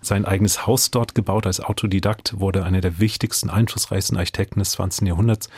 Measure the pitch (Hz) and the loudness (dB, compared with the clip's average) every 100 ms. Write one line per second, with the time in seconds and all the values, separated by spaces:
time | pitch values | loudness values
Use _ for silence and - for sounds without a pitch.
0 | - 101 101 98 104 - - 131 - 123 | 0 0 2 2 2 2 2 2 2 0
1 | 117 - 104 107 104 90 - 107 107 95 | 0 -2 0 0 0 -2 -4 -2 0 2
2 | 101 107 - 98 98 95 87 92 90 85 | 0 0 -4 -2 0 0 0 0 0 0
3 | 110 - 113 - 85 92 113 - - 101 | 0 0 -4 -2 0 2 2 0 -4 -2
4 | - - 90 - - - 92 - 95 - | 0 -2 -2 -2 -2 0 -2 -2 -2 0
5 | 98 85 113 110 - | 0 2 2 2 -4